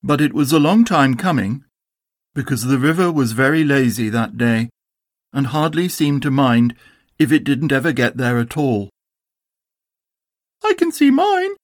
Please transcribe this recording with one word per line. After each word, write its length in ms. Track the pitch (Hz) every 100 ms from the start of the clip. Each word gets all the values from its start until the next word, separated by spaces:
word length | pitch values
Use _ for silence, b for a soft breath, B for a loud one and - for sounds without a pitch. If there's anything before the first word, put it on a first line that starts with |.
But 180 | - 143
it 140 | 147
was 180 | 147 139
a 60 | 160
long 260 | 147 208
time 320 | 233 170 135 127
coming, 480 | 185 151 98 135 _ _ _ _ _ _ _
because 300 | - 131 131
the 140 | 120 135
river 320 | 135 165 180
was 220 | 160 123
very 320 | 110 131 160
lazy 440 | 156 139 127 107 113
that 280 | 113 113 -
day, 340 | 117 113 117 _ _ _ _ _ _
and 160 | 135 135
hardly 400 | 147 156 156 180
seemed 340 | - 147 143
to 80 | 143
mind 440 | 135 135 117 120 117 b b b _
if 140 | 156
it 120 | 151
didn't 280 | - 139 151
ever 200 | 135 131
get 240 | 123 123 -
there 220 | 123 120
at 180 | 117 -
all. 340 | 143 110 98 _ _ _ _ _ _ _ _ _ _ _ _ _ _ _ _ _
I 100 | 427
can 180 | 359 339
see 180 | - 285
mine 440 | 269 392 381 381 392